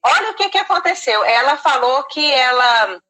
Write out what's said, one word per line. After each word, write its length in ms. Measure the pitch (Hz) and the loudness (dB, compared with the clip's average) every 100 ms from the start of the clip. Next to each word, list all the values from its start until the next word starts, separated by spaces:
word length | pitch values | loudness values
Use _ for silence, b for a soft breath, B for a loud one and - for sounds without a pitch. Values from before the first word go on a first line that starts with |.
| 247 | 2
Olha 260 | 339 427 | 2 0
o 20 | |
que 160 | 415 392 | -4 -2
que 80 | 381 | -2
aconteceu. 680 | 381 359 359 - - 214 | 0 -2 0 -4 -2 0
Ela 320 | - 233 262 285 | 2 2 2 0
falou 480 | 311 262 247 262 | 0 0 0 0
que 260 | 277 302 294 | -4 -4 0
ela 720 | 269 254 247 247 233 208 180 | 0 2 2 2 2 0 -4